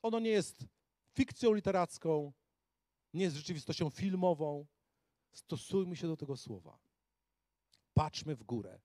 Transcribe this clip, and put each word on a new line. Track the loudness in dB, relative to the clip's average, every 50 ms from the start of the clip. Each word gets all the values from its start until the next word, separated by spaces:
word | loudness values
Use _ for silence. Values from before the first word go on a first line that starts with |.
Ono | 0 2 0 2
nie | 2 4
jest | 4 4 2 0 -8 -14 -18 -18 _ _ _ _ _ _ _ _ _
fikcją | 0 0 0 0 2 4 4
literacką, | 4 4 2 2 2 2 2 2 -2 -4 0 2 2 2 0 -4 -10 _ _ _ _ _ _ _ _ _ _ _ _ _ _ _ -2
nie | 0 0
jest | 0 0
rzeczywistością | -2 -6 -6 -6 -6 -4 -4 -2 0 0 -2
filmową. | 0 -2 -2 0 2 4 4 4 4 4 0 -2 -2 -6 -8 _ _ _ _ _ _ _ _ _ _ _ _ _
Stosujmy | _ -20 _ -8 -8 -8 -6 -2 0 0 0 0 -4
się | -4 -4
do | -4 -4
tego | -4 -6 -8 -8
słowa. | -8 -8 -10 -12 -12 -12 -18 -20 _ _ _ _ _ _ _ _ _ _ _ _ _ _ _ _ _ _ _ _ _ _ _ _
Patrzmy | 2 2 2 -4 -8 -6 -6 -8
w | -8 -6
górę | -6 -6 -6 -6 -8 -14 -20